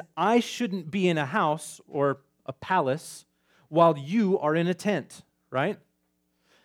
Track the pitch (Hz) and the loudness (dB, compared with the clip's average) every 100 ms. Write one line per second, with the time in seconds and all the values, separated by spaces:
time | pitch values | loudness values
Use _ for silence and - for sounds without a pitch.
0 | - - 185 240 233 - 247 190 151 196 | -4 -2 2 2 2 -4 -4 -6 -6 0
1 | 180 160 139 208 165 156 - - - 147 | 2 2 0 0 0 -2 -6 -18 -8 0
2 | 139 135 _ _ - - - 185 135 139 | 0 0 _ _ -16 -12 -2 0 0 -2
3 | - - - _ _ _ - 160 170 151 | -6 -20 -20 _ _ _ -2 4 4 4
4 | 139 214 202 190 151 160 170 180 208 185 | -2 0 2 2 2 0 0 -2 -2 -2
5 | - - - _ - 131 156 226 _ _ | -4 -18 -20 _ -8 -2 -2 -4 _ _
6 | _ _ _ _ _ _ | _ _ _ _ _ _